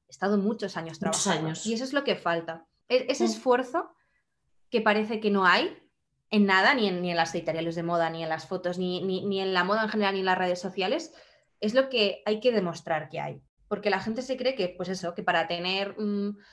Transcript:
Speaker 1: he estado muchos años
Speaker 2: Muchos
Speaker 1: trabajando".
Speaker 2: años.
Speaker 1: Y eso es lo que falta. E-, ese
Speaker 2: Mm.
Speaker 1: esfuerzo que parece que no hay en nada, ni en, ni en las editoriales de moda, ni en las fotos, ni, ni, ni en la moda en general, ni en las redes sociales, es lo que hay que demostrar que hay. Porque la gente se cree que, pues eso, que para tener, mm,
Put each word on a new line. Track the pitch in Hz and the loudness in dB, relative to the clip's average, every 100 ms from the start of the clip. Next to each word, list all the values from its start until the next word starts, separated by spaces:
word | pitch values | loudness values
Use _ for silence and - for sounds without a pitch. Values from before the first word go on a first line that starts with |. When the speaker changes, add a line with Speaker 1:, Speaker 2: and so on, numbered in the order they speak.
| _ | _
Speaker 1:
he | |
estado | - 196 208 | -4 0 2
muchos | 196 233 190 175 | 2 -2 -6 -6
años | 165 160 | -10 -4
Speaker 2:
Muchos | 165 160 | -2 0
Speaker 1:
trabajando". | 202 156 160 | 0 0 -2
Speaker 2:
años. | 165 220 | -4 -4
Speaker 1:
Y | 226 | -4
eso | |
es | 262 | -2
lo | 277 | -2
que | 254 185 | 0 0
falta. | 170 170 165 165 - _ - | 0 -2 -4 -12 -16 _ 0
E-, | 254 254 | 0 2
ese | 269 | 0
Speaker 2:
Mm. | 226 | 0
Speaker 1:
esfuerzo | 214 254 247 247 330 - _ _ _ _ _ _ _ _ | 2 2 2 2 -4 -6 _ _ _ _ _ _ _ _
que | 233 | 0
parece | 214 214 214 214 | 2 2 0 -2
que | 214 | 0
no | 196 185 | 4 6
hay | 202 339 - _ _ _ _ _ | 4 2 -6 _ _ _ _ _
en | 214 196 | 4 6
nada, | 190 220 | 6 6
ni | 269 202 | 4 2
en, | 180 | 0
ni | 180 | 0
en | 170 | 0
las | 165 175 | 0 -2
editoriales | 165 160 170 165 | -2 -2 -2 -2
de | |
moda, | 170 170 160 | 0 0 0
ni | 165 | -2
en | 160 | -4
las | 156 - | -6 -6
fotos, | 185 175 175 | -6 -4 -2
ni, | 180 180 | -2 -2
ni, | 190 185 202 | -2 -2 -2
ni | 190 | -2
en | 190 | 0
la | 185 | 2
moda | 185 214 | 2 0
en | 214 | 0
general, | 220 202 196 | 0 0 2
ni | |
en | 190 | 2
las | 185 | 2
redes | 180 180 | 0 -2
sociales, | 190 190 190 320 - - - _ _ _ | -4 -4 -2 -2 -6 -18 -20 _ _ _
es | 214 254 | 0 2
lo | 269 | 2
que | 240 202 - 214 | 2 0 0 -2
hay | 214 | 0
que | 254 | 2
demostrar | 220 175 151 - 156 151 | 2 0 -4 -4 -4 -4
que | 151 | -8
hay. | 147 143 _ _ - | -8 -10 _ _ -8
Porque | 196 202 | -4 0
la | 190 | 0
gente | 220 226 | -2 -4
se | 254 254 | -4 -2
cree | 247 262 | -2 -2
que, | 180 - | -4 -4
pues | 185 | -6
eso, | 185 170 | -6 -6
que | 185 | -4
para | 175 170 160 | 0 0 0
tener, | 170 180 190 202 208 | -2 -2 -2 -4 -4
mm, | 208 202 202 202 - | -2 -2 -4 -6 -16